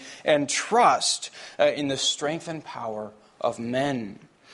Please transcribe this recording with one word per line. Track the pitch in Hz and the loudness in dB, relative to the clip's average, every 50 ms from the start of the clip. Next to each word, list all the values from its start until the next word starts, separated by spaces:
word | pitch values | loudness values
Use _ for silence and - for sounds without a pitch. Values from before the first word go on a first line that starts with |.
| - - - - - | -10 -16 -16 -4 2
and | - 151 147 143 - | 4 4 4 4 0
trust, | - - - - 208 240 214 156 127 - - - - - - - - - - - - - | -2 -2 0 2 4 6 8 6 6 4 2 -2 -2 -4 -6 -12 -14 -16 -18 -6 0 2
uh, | 147 | 2
in | 147 117 143 143 | 2 2 0 -2
the | 139 135 | -2 -2
strength | 127 - - - - 151 147 165 160 - | 0 0 -2 -2 -2 -2 -4 -4 -6 -8
and | 170 160 151 - | -8 -10 -10 -12
power | - - - 117 110 107 107 107 104 - - _ _ _ - | -12 -12 -10 -8 -8 -6 -6 -8 -10 -12 -18 _ _ _ -4
of | - 120 110 117 | -2 -2 -2 -4
men. | 117 120 127 131 143 143 131 120 107 98 104 - - - _ _ _ - | -4 -2 -2 0 0 0 -2 -4 -6 -8 -12 -16 -20 -20 _ _ _ -20